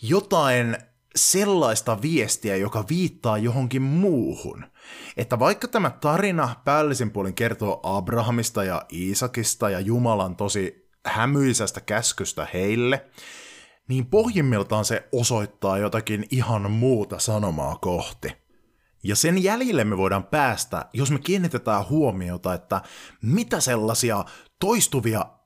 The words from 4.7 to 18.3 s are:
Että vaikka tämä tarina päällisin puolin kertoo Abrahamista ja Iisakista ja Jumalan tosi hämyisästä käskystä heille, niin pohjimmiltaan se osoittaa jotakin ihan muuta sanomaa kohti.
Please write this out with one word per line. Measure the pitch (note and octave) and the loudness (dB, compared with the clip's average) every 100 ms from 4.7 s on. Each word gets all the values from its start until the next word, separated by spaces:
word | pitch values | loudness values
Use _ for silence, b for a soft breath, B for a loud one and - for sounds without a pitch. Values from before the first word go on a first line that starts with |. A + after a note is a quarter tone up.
| B B B B - | B B B B -8
Että | A2+ A#2+ | -4 2
vaikka | C3 G#3 A#3+ | 2 2 0
tämä | A#3 E3+ | 0 0
tarina | - D3+ D#3+ G3+ F3 C3 A#2 | 0 0 2 2 2 -2 -2
päällisin | - D3 D3+ B2+ A#2 | 0 2 2 0 -2
puolin | G#2+ F#2+ | -2 -4
kertoo | F2+ A#2 - G#2+ F#2 | 0 -2 0 -2 -2
Abrahamista | - G2 F#2 A#2 A2+ A#2 A2 - | -2 -2 0 -2 0 0 -2 -2
ja | F#2+ E2+ - | -2 -4 -6
Iisakista | E2 F#2 G2 B2 A#2+ A2+ - G#2+ | -6 -4 -2 -4 -2 -4 -2 -2
ja | F#2 | 0
Jumalan | F#2+ A#2+ A#2+ G#2+ F#2+ F2 | 0 0 2 2 0 -2
tosi | G#2 G2+ F#2 - _ _ - | -2 -2 -4 -6 _ _ -6
hämyisästä | - A#2+ C#3 C3+ A2+ G#2 - | -2 2 2 2 2 -2 -6
käskystä | - G#2+ A#2 - F#2 - D#2 | -4 -2 -2 -4 -6 -6 -6
heille, | F2+ G2 A2 A#2+ C3+ - B B B B B B B _ | -2 -2 0 0 -2 -4 B B B B B B B _
niin | B2+ B2+ | -4 2
pohjimmiltaan | G3+ A3+ G3 C#3 A2 G2 G#2+ | 2 4 2 2 2 2 0
se | G#2 A2+ - | 0 -2 -2
osoittaa | C3 A2+ A#2 G#2 - G2 F#2+ | 0 2 0 -2 -4 0 0
jotakin | G#2 A2 - G#2+ G#2 | 0 -2 -2 -4 -2
ihan | B2+ A2+ A2 G2+ | -2 0 0 0
muuta | G#2+ B2 A#2+ G2+ F#2+ | 2 2 2 0 -4
sanomaa | - G#2+ G2+ D#2 C#2 D2 | -2 0 0 -2 -4 -4
kohti. | F#2 F2 - - - | -2 -2 -4 -8 -10